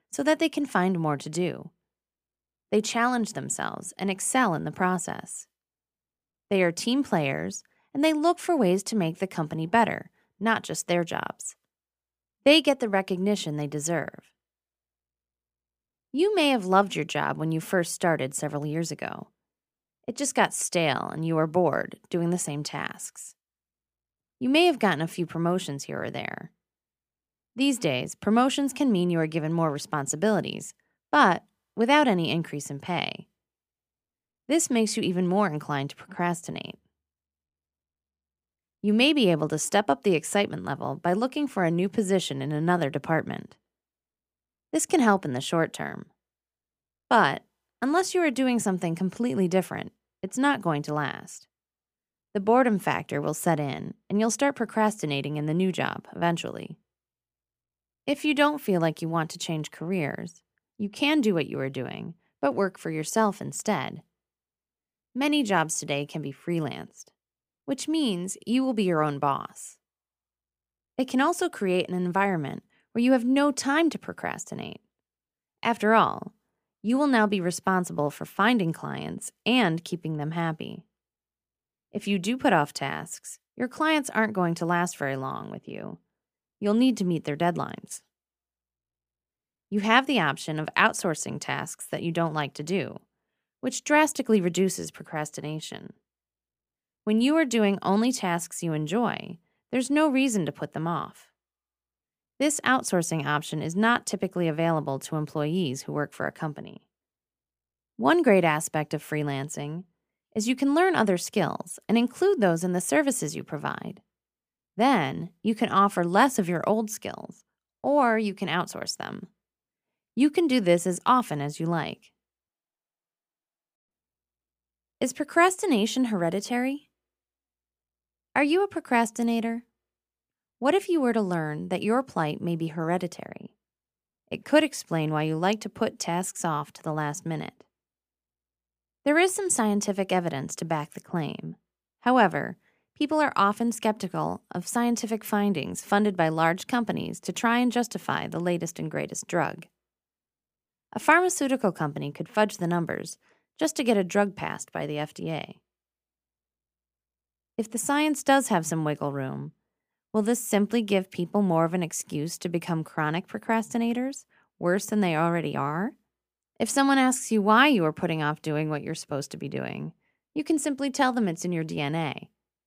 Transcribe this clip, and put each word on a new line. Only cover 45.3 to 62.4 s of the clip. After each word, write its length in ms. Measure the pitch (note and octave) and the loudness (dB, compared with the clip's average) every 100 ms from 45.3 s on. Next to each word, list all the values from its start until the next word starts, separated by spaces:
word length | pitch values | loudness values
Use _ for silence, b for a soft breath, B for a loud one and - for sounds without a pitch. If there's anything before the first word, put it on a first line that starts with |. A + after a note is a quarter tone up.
the 80 | B2+ | -4
short 320 | - E3+ D#3+ | -2 0 0
term. 320 | - D2 - - _ _ _ _ _ _ _ _ _ - | -2 -8 -8 -14 _ _ _ _ _ _ _ _ _ 2
But 320 | A#3 D3+ - _ _ _ - | 4 4 2 _ _ _ -6
unless 320 | C4 E4+ F#4 | 0 0 2
you 80 | F4+ | 2
are 80 | D#4+ | 0
doing 280 | B3 B3+ A#3+ | 2 2 2
something 360 | G3+ F3+ E3+ | 0 0 -2
completely 520 | E3 F#3 - A#3+ G3+ F3+ | -2 -2 -2 -2 2 2
different, 460 | F#3 F3 - - _ _ _ | 2 0 -6 -10 _ _ _
it's 160 | F#3+ B3+ | -8 0
not 240 | C#4+ C4+ | 0 2
going 180 | F3+ D3 | 0 -2
to 100 | D3 | -2
last. 520 | D3+ C#3+ - - - _ _ _ _ _ _ _ _ _ | -2 -4 -6 -14 -20 _ _ _ _ _ _ _ _ _
The 80 | G#3+ | -4
boredom 380 | G3 B3 B3 G3 | 4 4 6 2
factor 420 | D#3 - D#3+ D3 | 0 -2 -2 -4
will 140 | D3+ | -2
set 260 | D#3 F3 D3+ | -2 2 2
in, 320 | C#3+ - - - - | 0 -6 -10 -12 -4
and 100 | G3+ | 0
you'll 120 | A3+ | 0
start 260 | - C#4+ C4+ | 2 0 0
procrastinating 800 | A3 A3 G#3+ G#3+ D3+ C#3 C#3 D3+ | -4 2 0 0 -2 -2 -2 -4
in 80 | |
the 80 | D3+ | 0
new 200 | E3 F#3 | 2 2
job 340 | E3 - - - - | 0 -2 -4 -10 -2
eventually. 600 | E3+ E3+ - - - - _ _ _ _ _ _ _ _ _ _ _ _ - | 0 0 -4 -10 -12 -16 _ _ _ _ _ _ _ _ _ _ _ _ -6
If 180 | C#4+ | -2
you 80 | D4+ | 0
don't 300 | C#4+ D4 D4+ | 4 2 2
feel 180 | - F3+ | 0 2
like 220 | E3 D#3 | 2 -2
you 80 | E3 | -4
want 180 | E3 D#3+ | -2 -2
to 60 | - | -6
change 320 | - D#3 D3 | -6 -4 -6
careers, 720 | - E3 F#3+ C#3+ - E3+ - _ _ _ - | -8 -6 -4 -4 -6 -10 -14 _ _ _ -10
you 100 | G3+ | -8
can 320 | - C#4+ D#4 | -2 2 2
do 140 | A3 | 2
what 140 | E3+ - | 0 -2
you 120 | C#3 | -4
are 80 | C3+ | -6
doing, 460 | C3+ B2 - A1+ - _ - | -6 -8 -10 -12 -16 _ -4